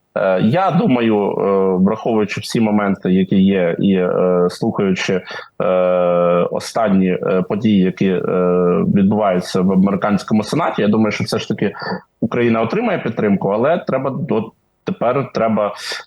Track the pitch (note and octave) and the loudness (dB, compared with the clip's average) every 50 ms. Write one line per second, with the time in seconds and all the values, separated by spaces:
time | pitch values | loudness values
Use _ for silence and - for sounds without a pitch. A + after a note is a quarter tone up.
0 | _ _ - G#2 G2+ F#2+ F#2 F#2 - A2 C#3 F3+ G3 F3+ D3+ E3+ A#3+ E3+ B2+ A#2+ | _ _ -6 -2 0 0 0 2 2 0 2 2 0 2 2 2 2 2 2 2
1 | A#2 A2 G#2+ G#2 G2+ F#2 - - G2 G2 G2 G2 F#2+ F#2+ F#2 F2+ F#2+ G#2 A2 - | 2 2 2 2 0 0 -2 0 0 2 2 2 2 2 2 2 2 2 0 0
2 | - C3 A2+ G#2+ G#2 - - - - - - A#2+ A2+ G#2+ G#2 G#2 G2+ G2 F#2+ - | -2 -2 0 0 0 -2 -4 -8 -8 -4 -2 0 0 2 2 0 0 0 -2 -2
3 | - F#2+ F#2 F#2+ F#2 - G#2 G2 F#2+ G2 G2 F#2+ F2 E2+ E2 - - G2+ F#2+ F#2 | 0 0 2 2 2 2 2 2 4 4 4 2 0 0 0 0 0 2 2 2
4 | F2+ F2 - F2+ F#2 F2+ F2+ F2+ F2+ F2+ - - A#2 A2+ - - G2+ F#2+ F#2 - | 2 0 0 2 2 2 2 2 2 0 -2 -2 -4 -4 -2 0 0 0 0 -2
5 | - - G2 F2+ - - - - - - _ - G#2 F#2 F#2 F#2 F2+ F2+ F2+ F2+ | -2 -2 -4 -4 -4 -8 -14 -14 -14 -14 _ -4 -2 0 2 2 2 2 2 2
6 | F2+ F2 F2 F2 F2 F2 F2 F2 F2+ - - - - - - A#2+ A2+ G#2 F#2+ F#2+ | 2 2 2 2 2 2 2 2 0 0 -4 -6 -8 -6 -2 0 0 2 2 2
7 | F#2+ F#2 F2+ - - G2 F#2+ F#2 F2+ - A2 G2+ - A2 G#2 F#2+ F2+ F#2+ F3+ - | 2 2 0 -2 -2 0 0 0 -2 -2 -4 -2 0 2 4 4 2 2 0 0
8 | - F#2+ - - - - - F2+ F2+ F2+ F2+ F2+ F2+ F2 F2+ F#2 F2+ F2+ - G2+ | -2 0 0 -2 -2 -2 0 0 0 2 2 2 2 2 2 2 0 2 2 2
9 | F#2+ G2 G#2+ G#2 G#2+ G2 F2+ F2+ F2+ - - F#2+ F2+ G2 F#2+ F#2+ F#2+ G2+ G2 F#3 | 2 2 2 2 2 0 0 0 -2 -2 -2 0 0 2 2 2 2 2 0 0
10 | - G#3 G#3 F#3 - - A2+ G#2+ G#2+ - - D3+ F3+ - - - G#2+ G#2 A2 A2 | 0 0 -2 -2 -2 -2 -2 -2 0 0 -2 -2 -2 -2 -2 0 0 0 2 2
11 | A2 G#2 G2+ - A2+ - A#2 G#2+ - - G#2+ - A2 G2 - - - - - - | 2 0 0 -4 -4 -4 -4 -6 -4 -4 -4 -2 -2 -4 -4 -6 -10 -8 -10 -10
12 | - _ _ - A#2+ - - B2 A#2+ A#2 A2+ A2+ A2+ A2+ - G#3 A#3+ A3+ F3 - | -12 _ _ -6 -6 -4 -2 0 0 2 2 0 0 -2 -2 -2 -2 -2 -2 -2
13 | - A#2+ A#2 - A2 G#2 G2+ F#3 - G2 G2+ G#2+ B2 D3+ F3 E3+ - - C3+ C3 | -4 -6 -4 -2 0 0 2 2 0 0 0 0 2 2 0 0 -2 -4 -4 -4
14 | C3+ C#3 C3 - E3+ C3+ G3+ A3+ G3+ - - _ _ _ _ _ - - F#2+ - | -2 -4 -6 -6 -4 -2 -2 -2 -2 -4 -10 _ _ _ _ _ -8 -8 -6 -2
15 | A2+ A#2+ C3 C#3 B2+ - - - A2+ A2+ G#2+ G#2+ G#2 G2+ - - - - - - | -2 0 0 -2 -2 -4 -2 -2 0 0 0 0 0 -2 -4 -8 -12 -10 -10 -12
16 | - | -8